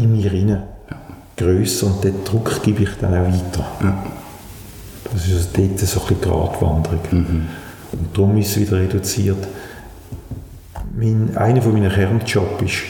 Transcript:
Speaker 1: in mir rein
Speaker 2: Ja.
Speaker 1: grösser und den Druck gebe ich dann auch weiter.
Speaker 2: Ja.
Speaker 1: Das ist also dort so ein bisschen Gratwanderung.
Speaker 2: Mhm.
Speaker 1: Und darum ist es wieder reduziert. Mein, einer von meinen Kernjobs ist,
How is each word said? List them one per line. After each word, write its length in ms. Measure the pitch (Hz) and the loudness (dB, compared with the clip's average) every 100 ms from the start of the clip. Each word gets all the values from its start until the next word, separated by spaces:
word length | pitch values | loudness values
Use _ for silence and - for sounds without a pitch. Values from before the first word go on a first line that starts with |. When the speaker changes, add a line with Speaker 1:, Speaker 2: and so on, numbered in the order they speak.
Speaker 1:
in 100 | 113 | 4
mir 200 | 110 98 | 4 4
rein 180 | 92 101 | 4 2
Speaker 2:
Ja. 480 | 98 - - - - - - - - | 2 -2 -14 -14 -14 -14 -18 -14 0
Speaker 1:
grösser 500 | 85 92 - - 101 | 4 4 4 2 2
und 160 | 95 | 2
den 200 | 98 98 | 2 0
Druck 380 | - 107 - - | 0 0 0 0
gebe 200 | 110 104 | 2 2
ich 60 | 98 - | 0 0
dann 140 | 98 | 0
auch 140 | 90 90 | 2 4
weiter. 380 | 92 87 87 - - | 2 0 -4 -6 -2
Speaker 2:
Ja. 220 | 98 95 98 - - - - - - - - - - | 0 0 -6 -12 -16 -18 -18 -18 -18 -18 -18 -14 -6
Speaker 1:
Das 120 | 95 87 | -2 0
ist 60 | |
also 140 | 87 85 | 2 2
dort 260 | - 95 95 | 2 2 2
so 220 | 95 101 | 0 -2
ein 60 | - | 0
bisschen 140 | 90 | 0
Gratwanderung. 800 | 90 80 82 - 87 78 78 85 - | 2 2 0 0 2 2 0 -2 0
Speaker 2:
Mhm. 360 | 87 82 82 80 - - - - | 0 2 0 -2 -8 -16 -18 -12
Speaker 1:
Und 260 | - 82 95 | -8 -4 2
darum 200 | 98 107 | 4 4
ist 120 | 98 | 2
es 80 | - | 0
wieder 180 | - 95 | 0 2
reduziert. 680 | 92 101 - 117 101 98 - - - - - - - - - - - - - - - - | 2 0 -2 0 0 0 -4 -10 -16 -16 -18 -20 -16 -16 -12 -14 -14 -18 -16 -12 -8 -2
Mein, 400 | 110 110 110 - | 0 2 0 2
einer 240 | 107 127 | 4 4
von 120 | 117 | 4
meinen 180 | 107 98 | 4 4
Kernjobs 720 | 98 95 113 - 104 90 - | 2 2 2 2 0 0 -2
ist, 200 | - - - | -2 -2 -6